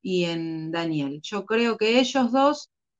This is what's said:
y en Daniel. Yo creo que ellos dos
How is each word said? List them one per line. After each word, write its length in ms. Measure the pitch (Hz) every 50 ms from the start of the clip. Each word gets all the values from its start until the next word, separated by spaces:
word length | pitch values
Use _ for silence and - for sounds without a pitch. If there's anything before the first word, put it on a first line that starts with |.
| -
y 220 | 190 185 180 175
en 480 | 170 170 165 165 165 160 160 160 160 160
Daniel. 480 | 170 170 165 160 151 139 139 143 151 -
Yo 240 | - 214 202 190
creo 300 | - 220 226 233 233 220
que 240 | - 214 220 233 254
ellos 320 | 269 254 - 277 254 233 233
dos 380 | 269 269 285 294 285 - - _ _ _ _ _ _